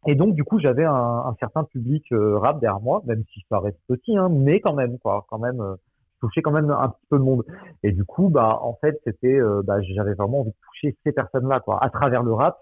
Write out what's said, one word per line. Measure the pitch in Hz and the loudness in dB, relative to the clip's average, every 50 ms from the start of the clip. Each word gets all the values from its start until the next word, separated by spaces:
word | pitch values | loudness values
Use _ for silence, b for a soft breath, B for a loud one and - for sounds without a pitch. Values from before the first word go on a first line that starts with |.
| _ | _
Et | 156 147 | 2 2
donc, | 135 170 214 190 | 4 4 2 2
du | 147 147 | 0 -2
coup, | - 214 220 | 0 0 2
j'avais | 147 139 123 127 160 | 2 2 2 2 2
un, | 160 143 | 2 2
un | 127 120 120 120 117 123 131 120 - | 0 0 0 -2 -2 -4 -6 -6 -6
certain | - 120 _ 156 160 | -8 -6 _ -6 -6
public, | - _ 131 117 120 143 156 - - | -4 _ -8 -4 -2 -2 -4 -2 -2
euh, | 123 110 104 107 104 | 0 2 2 2 2
rap | 104 101 127 147 156 | 2 2 0 0 2
derrière | 123 110 98 98 | 0 -2 -2 -2
moi, | 107 123 156 214 202 | -2 -2 -2 -2 -2
même | 123 113 110 110 - - | -4 -4 -4 -4 -8 -12
si | 101 - _ | -20 -8 _
ça | 110 101 | -4 -2
reste | 95 104 95 _ _ | -2 -4 -8 _ _
petit, | _ 127 127 _ - 220 | _ -6 -6 _ -2 0
hein, | 196 185 185 | 0 2 2
mais | 170 139 135 139 156 208 | 2 2 4 4 2 2
quand | - 196 151 | 2 0 0
même, | 143 131 120 123 123 | 0 -2 -2 -4 -4
quoi, | _ 110 98 104 101 _ | _ -4 -4 -4 -4 _
quand | 107 110 | -8 -6
même, | 113 123 127 123 | -6 -4 -4 -4
euh, | 107 98 95 90 _ _ _ _ _ _ _ | -6 -6 -8 -10 _ _ _ _ _ _ _
je | _ - | _ -8
touchais | 110 - 165 - | -4 -4 -2 -2
quand | 151 | 0
même | 147 156 156 147 | 0 2 2 2
un | 147 - 131 127 | 0 0 0 -2
petit | - _ _ _ | -4 _ _ _
peu | 147 | 0
de | 143 131 | 2 4
monde. | 131 131 123 113 B B B B B B B | 2 2 0 -2 B B B B B B B
Et | - 104 | -2 0
du | 95 90 98 | 0 0 -2
coup, | - - - 185 196 | -4 0 0 2 4
bah, | 156 135 113 110 113 113 | 4 4 4 4 2 0
en | 117 120 117 - | -2 -6 -6 -2
fait, | - 151 147 151 _ | -2 -2 -2 -2 _
c'était, | 120 107 _ - 127 135 | -8 -8 _ 0 2 4
euh, | 139 123 107 101 101 98 | 4 4 2 2 0 0
bah, | 101 101 101 | 0 0 -2
j'avais | 98 87 95 101 104 101 104 | -2 -2 -4 -2 -2 -2 -2
vraiment | 90 104 98 123 143 | -2 -2 -2 0 -2
envie | 127 110 | -2 -4
de | 104 _ _ | -8 _ _
toucher | - _ - - 147 127 _ _ | -20 _ -6 -6 -6 -6 _ _
ces | 156 | -4
personnes-là, | 147 143 135 - - 135 123 135 135 127 | -2 -2 -4 -2 -2 -2 0 0 0 0
quoi, | - - 104 95 131 | 0 -2 0 0 0
à | 127 | -2
travers | - 107 143 139 120 123 | 0 0 0 2 2 2
le | 120 120 113 | 2 0 2
rap, | 107 135 170 180 _ | 2 2 0 0 _